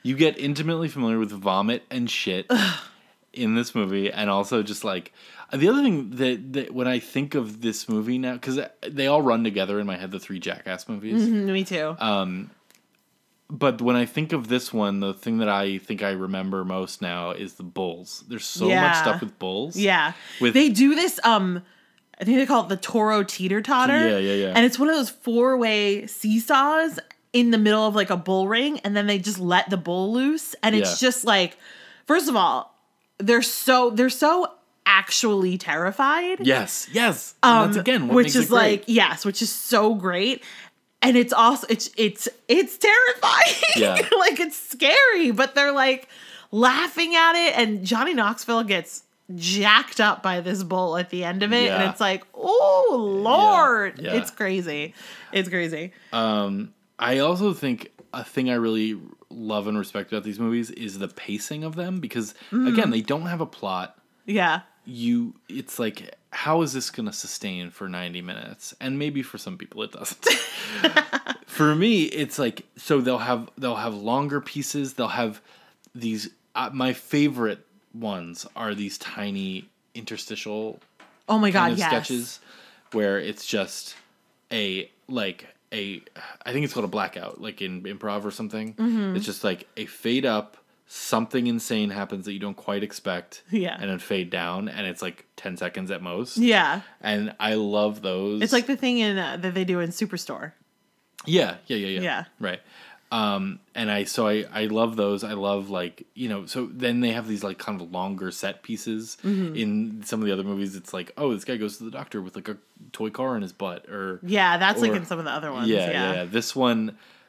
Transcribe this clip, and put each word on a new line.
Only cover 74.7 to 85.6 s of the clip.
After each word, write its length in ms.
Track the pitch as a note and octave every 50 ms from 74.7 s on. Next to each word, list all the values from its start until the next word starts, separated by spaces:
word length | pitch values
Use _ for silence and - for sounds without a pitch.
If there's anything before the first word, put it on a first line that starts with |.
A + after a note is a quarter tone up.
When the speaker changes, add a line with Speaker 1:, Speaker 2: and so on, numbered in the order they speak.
| - C#3+ C#3 C3+ -
Speaker 1:
They'll 160 | - A#2+ A2
have 320 | - A#2+ A#2+ A2 G#2 - _ _ - _ _ _ _ _ _ _ _
these, 360 | B2 A#2 A2+ A2 G#2+ G#2 - - _ _ _ _
uh, 140 | A2 B2+ -
my 220 | C3+ C3+ B2+ C3 B2
favorite 720 | - - - - D3 D3 D3 C#3+ B2 A#2 G#2+ G2+ - - _ _ _ _ _ _
ones 520 | A#2 A2+ G#2+ G2+ F#2 E2+ E2+ E2+ E2 - - -
are 180 | - A2+ G#2+ G#2
these 240 | G2+ G#2 G2+ G2 -
tiny 720 | - - - - G2+ G2+ G2 G2 F#2+ F#2+ F#2+ F#2+ - - _ _ _ _ _
interstitial 840 | A#2 G#2+ - A2 G#2+ - - A2 G#2 - A2 G#2 G#2+ A2 A2 A2 - _ _ _ _ - _ _ _ _ -
Speaker 2:
Oh 100 | G#3 A3
my 140 | G#3+ G3+
God, 80 | F3+ G3
Speaker 1:
kind 140 | F3 E3+ D3
of 60 | F#3
Speaker 2:
yes. 100 | F3+ D#3+
Speaker 1:
sketches 500 | C#3+ A#2 - - C3 A#2+ A#2 A#2+ - - _ - - - - - - _ _ _ -
where 260 | A2+ G#2 G2+ G2 G2+
it's 260 | D2+ F#2+ G#2+ - -
just 500 | - - G#2 F#2+ - - - - - - - _ _ _ _ _ _ _ _ _ _ A2+
a, 360 | A2+ G#2 G2 F#2+ F#2+ F#2 - _ _ _ -
like, 380 | B2+ B2 G#2 G2 F2+ - - - - _